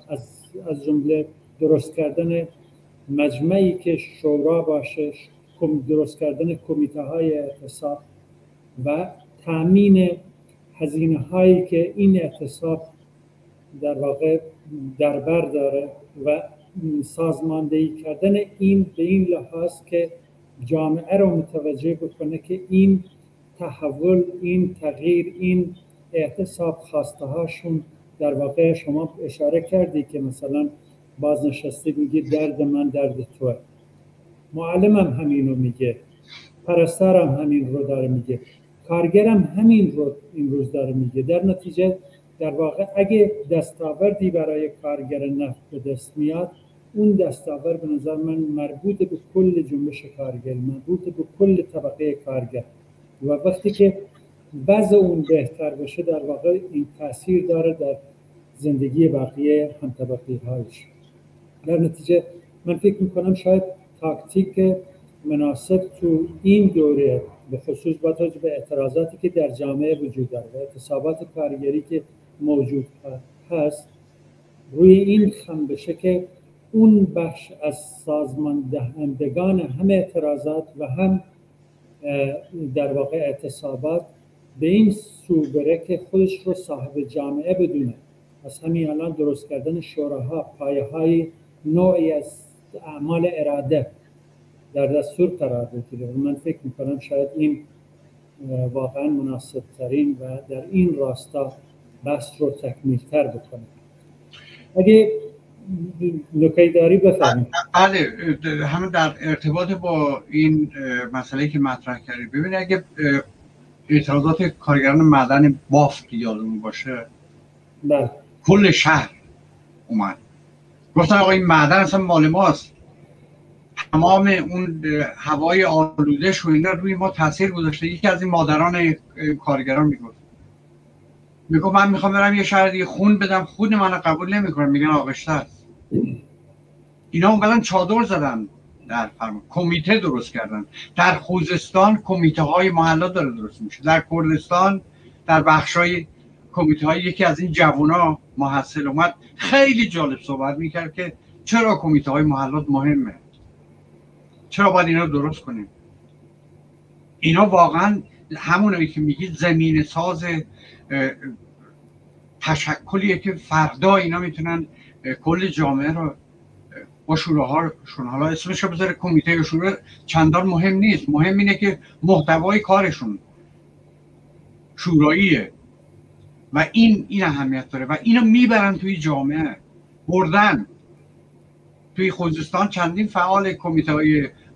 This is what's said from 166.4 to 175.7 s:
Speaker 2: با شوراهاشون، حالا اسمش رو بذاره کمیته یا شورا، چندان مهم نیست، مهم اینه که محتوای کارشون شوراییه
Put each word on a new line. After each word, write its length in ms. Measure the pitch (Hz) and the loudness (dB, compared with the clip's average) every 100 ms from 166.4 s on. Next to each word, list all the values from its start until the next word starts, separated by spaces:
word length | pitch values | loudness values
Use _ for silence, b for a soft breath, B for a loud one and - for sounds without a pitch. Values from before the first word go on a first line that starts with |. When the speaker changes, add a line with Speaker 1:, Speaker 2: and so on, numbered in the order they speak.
| _ _ - - - _ - | _ _ -20 -20 -20 _ -4
Speaker 2:
با 100 | 160 | -2
شوراهاشون، 920 | - 151 127 151 165 - - - 123 | 0 0 0 0 -2 -6 -18 -12 -8
حالا 200 | 131 156 | -4 -2
اسمش 360 | 160 175 185 | -4 -6 -4
رو 60 | 190 | -4
بذاره 240 | 170 190 | -2 -4
کمیته 380 | - 180 160 160 | -4 0 2 2
یا 120 | 165 | 0
شورا، 280 | 156 160 185 196 - b - | 0 -2 -2 -4 -10 b -4
چندان 420 | 160 160 165 190 | 2 4 4 2
مهم 280 | 175 190 190 | 2 2 2
نیست، 340 | 214 175 - | 2 2 2
مهم 280 | 147 175 196 | 2 4 4
اینه 160 | 202 196 | 2 2
که 240 | 202 190 b b | 0 -2 b b
محتوای 560 | 165 185 151 160 180 208 | 2 4 4 2 2 0
کارشون 600 | 208 190 185 - 113 101 _ - - _ _ _ _ _ _ _ _ _ - - _ - | 4 2 2 -2 -6 -10 _ -20 -20 _ _ _ _ _ _ _ _ _ -20 -20 _ -8
شوراییه 760 | 175 160 151 165 196 139 104 - _ | 2 4 4 4 2 2 -2 -14 _